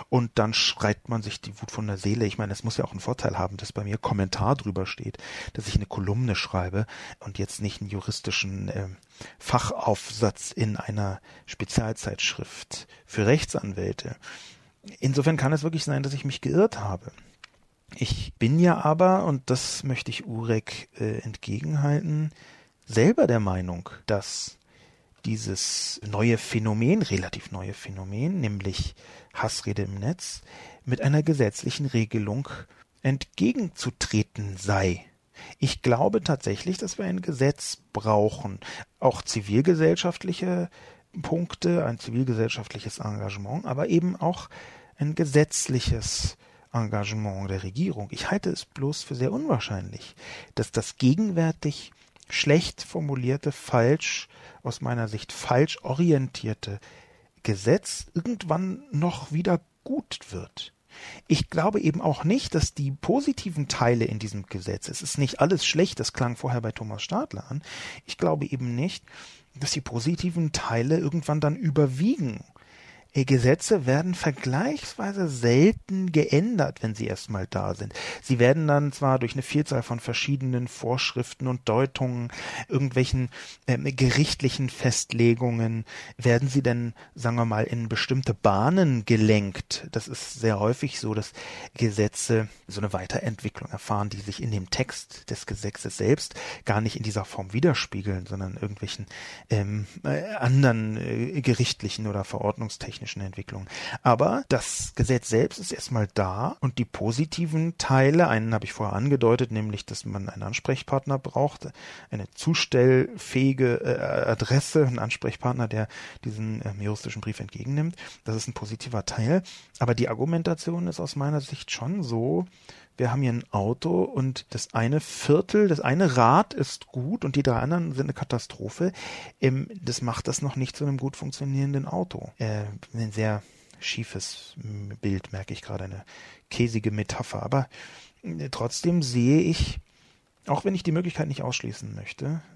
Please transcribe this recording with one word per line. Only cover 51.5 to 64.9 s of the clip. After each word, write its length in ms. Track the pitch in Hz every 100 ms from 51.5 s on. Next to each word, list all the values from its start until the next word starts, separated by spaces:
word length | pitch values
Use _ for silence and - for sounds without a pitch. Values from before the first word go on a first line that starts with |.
| - 151 - - _ _ _ -
schlecht 540 | - 143 160 - -
formulierte, 680 | - 175 147 131 123 139 147
falsch, 760 | - - 123 120 156 - - - - - -
aus 180 | 123 -
meiner 280 | 123 120 113
Sicht 240 | 107 -
falsch 460 | - - 123 156 -
orientierte 960 | - 135 175 143 127 - 110 110 - 101 - - - _ _ _
Gesetz 640 | - 95 113 196 - - -
irgendwann 680 | 170 233 226 170 160 190 220 285
noch 420 | 151 175 151 143
wieder 280 | 156 185 170 - _
gut 340 | - 294 - - -
wird. 420 | 92 - - - _ _ - - - -
Ich 220 | 147 -
glaube 300 | 165 185 208
eben 200 | 151 160
auch 240 | 165 143
nicht, 300 | 160 262 -
dass 200 | 160 -
die 160 | - 139
positiven 800 | 135 - 262 285 - 196 151 139
Teile 380 | - 120 120 110
in 120 | 107
diesem 280 | 107 101 -
Gesetz, 420 | 95 92 -
es 140 | -